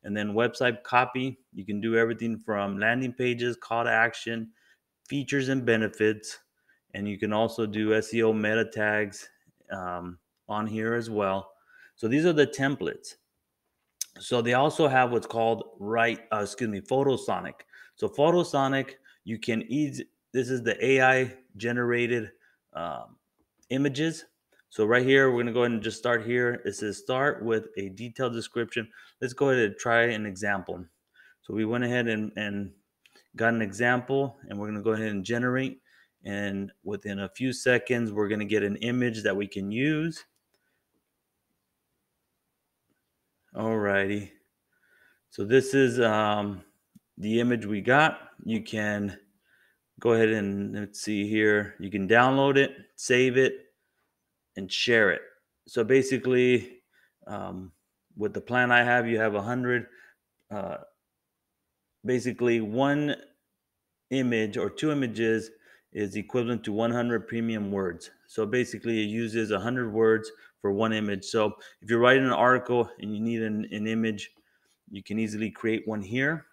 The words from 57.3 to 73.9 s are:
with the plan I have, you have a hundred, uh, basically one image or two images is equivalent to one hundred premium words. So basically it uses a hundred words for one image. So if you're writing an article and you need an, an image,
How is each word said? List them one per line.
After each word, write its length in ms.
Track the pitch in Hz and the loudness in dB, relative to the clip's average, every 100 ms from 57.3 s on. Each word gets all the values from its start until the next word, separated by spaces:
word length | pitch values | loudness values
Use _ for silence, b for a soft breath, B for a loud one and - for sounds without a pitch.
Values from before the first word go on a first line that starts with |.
| 101 95 92 92 _ _ _ _ - | -10 -10 -12 -14 _ _ _ _ -6
with 180 | 104 | -6
the 80 | 101 | -6
plan 300 | - 123 123 | -2 0 4
I 120 | 120 | 4
have, 240 | 120 123 117 | 4 2 2
you 100 | 113 | 0
have 180 | 110 104 | 0 0
a 60 | |
hundred, 460 | 104 123 123 123 113 b b b _ _ _ | -2 -4 0 -2 -4 b b b _ _ _
uh, 260 | 104 95 - - _ _ _ _ _ _ _ _ _ _ _ 117 | -10 -8 -10 -14 _ _ _ _ _ _ _ _ _ _ _ -2
basically 560 | 127 120 110 123 117 | -2 -2 0 2 2
one 540 | 107 113 139 147 147 139 - _ _ _ _ _ _ _ _ | 0 0 2 2 -2 -4 -10 _ _ _ _ _ _ _ _
image 480 | 131 127 117 110 101 | -2 0 0 0 -2
or 120 | 98 | -4
two 220 | - 156 | -2 -2
images 580 | 143 127 107 113 113 110 - b b b | 0 -2 0 0 0 -2 -16 b b b
is 240 | - 104 104 | -6 -6 -6
equivalent 480 | 98 127 117 117 | -4 -2 0 -2
to 80 | 110 | -4
one 200 | 104 117 | -2 0
hundred 360 | 120 120 113 - | 0 0 -2 -2
premium 440 | 117 113 110 101 | -4 -2 -4 -2
words. 400 | 98 92 82 - _ _ | -2 -4 -6 -16 _ _
So 180 | - 104 | -4 -2
basically 560 | 123 117 107 117 113 | 0 -2 -4 -4 -2
it 60 | 104 | -2
uses 440 | 110 117 113 107 | -4 -4 -4 -2
a 80 | 98 | -2
hundred 340 | 110 127 117 | -2 -2 -2
words 380 | 107 110 110 110 B B _ | 2 4 4 0 B B _
for 100 | 101 | -2
one 180 | 98 110 | 0 0
image. 320 | 110 104 98 - | 0 -2 -4 -2
So 300 | 113 104 - B B | 0 0 -2 B B
if 80 | 104 | 0
you're 100 | 117 | 4
writing 260 | 120 135 131 | 6 6 4
an 60 | |
article 580 | 117 120 127 - 123 113 - | 4 4 4 2 0 0 -4
and 160 | 104 107 | -8 -4
you 60 | |
need 200 | 113 113 | -2 -2
an, 240 | 110 107 107 | -2 -4 -6
an 160 | 104 | -6
image, 440 | 107 | -2